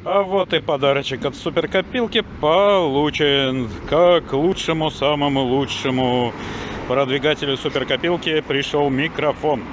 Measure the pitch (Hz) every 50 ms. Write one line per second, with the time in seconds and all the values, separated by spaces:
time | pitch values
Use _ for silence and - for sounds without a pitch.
0 | - - 180 202 196 185 190 196 185 - - 160 143 - 156 139 135 139 139 139
1 | 139 - 135 120 - 143 127 - - 170 147 170 160 151 - 190 180 - - 254
2 | 240 220 - 233 208 - - - - 247 254 185 202 202 202 190 175 151 135 139
3 | 147 151 139 - 156 143 139 139 139 131 131 131 123 110 104 - - - 143 151
4 | 175 175 175 170 - - - 135 151 180 190 - - - 165 160 156 156 139 -
5 | 139 143 151 147 143 143 139 135 135 123 127 139 139 123 - - - 135 131 127
6 | 131 123 123 127 123 117 98 - - - - - - - - - - - 123 135
7 | 139 131 131 143 127 151 151 - - 143 135 127 - 151 127 143 131 - 139 127
8 | - 170 175 170 - 170 156 156 147 - 147 139 139 - - 147 143 143 135 127
9 | 147 165 156 - 139 151 127 - - 156 147 123 104 120